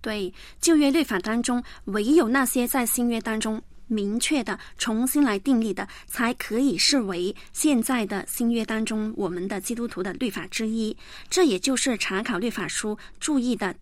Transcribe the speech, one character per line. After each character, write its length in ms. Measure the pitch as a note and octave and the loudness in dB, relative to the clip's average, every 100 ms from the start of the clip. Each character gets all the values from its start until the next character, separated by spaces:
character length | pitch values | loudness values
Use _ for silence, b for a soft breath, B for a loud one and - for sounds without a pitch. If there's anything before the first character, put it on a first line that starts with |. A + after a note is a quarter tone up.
对， 300 | A#3 G#3+ F#3 B B B | -6 -4 -6 B B B
旧 160 | - D#4 | 4 6
约 140 | C#4+ | 6
律 120 | D#4+ | 4
法 160 | D4 G3 | 2 0
当 240 | G#3+ A3+ | 0 0
中， 200 | A#3 A#3+ B B - | 0 -2 B B -4
唯 180 | G3+ | -2
有 240 | G#3+ D#4+ A3+ | 6 6 6
那 160 | C#4 | 4
些 240 | B3+ B3+ A#3+ | 2 2 0
在 160 | C4+ | 0
新 240 | A#3 - A#3+ | 0 0 0
约 100 | A#3 | 0
当 200 | A3+ A3 | -2 -2
中 200 | A3 A3 - - - | -2 -4 -8 -18 -4
明 300 | A3 G3+ A3+ | -2 0 0
确 240 | - D4+ | 0 0
的 140 | G3 F#3 B - | 0 -6 B -6
重 300 | - A3 B3+ | -2 0 2
新 180 | D4 | 4
来 140 | C#4 G3+ | 4 4
订 200 | C4+ A#3+ | 2 2
立 140 | A3+ | 2
的， 160 | G3 G3+ B B | -2 -6 B B
才 260 | - A#3+ | -2 -2
可 240 | B3 - A3 | -2 -2 0
以 180 | C#4 E3+ | 2 2
视 240 | - C#4 | 2 2
为 340 | G3+ F3+ F3+ B B | 2 -2 -2 B B
现 280 | - D4+ B3+ | 0 2 2
在 220 | A3+ B3 | 2 0
的 180 | G3+ G3+ - | 0 -4 -6
新 240 | - A#3 | -2 0
约 100 | A#3 | 0
当 220 | A3 A3 | 0 -2
中 280 | A3 A3 G#3+ A3 | -2 -2 -4 -4
我 140 | F#3+ | -4
们 180 | F3 F#3+ | -4 -4
的 140 | G3+ | -6
基 120 | F#3 | -6
督 140 | A3+ A#3 | -6 -6
徒 140 | F3 | -4
的 100 | F#3+ | -6
律 160 | - B3 | -4 -4
法 180 | F#3+ D#3 | -4 -8
之 200 | - A3 | -4 -2
一。 260 | A3+ A3 - B B B | -2 -4 -6 B B B
这 140 | F#4 | 4
也 140 | E4+ F#3 | 4 4
就 160 | C4+ | 0
是 220 | B3+ C#4 A3 | 0 0 -2
查 260 | - F#3 | -2 -2
考 140 | A#3 F3+ | -2 -2
律 140 | A#3 | -2
法 180 | G#3+ F3 | -4 -6
书 300 | - G#3+ G#3+ B B | -4 -4 -6 B B
注 200 | - C#4 | 0 2
意 180 | B3 A#3 | 2 0
的 160 | G3 - | -2 -4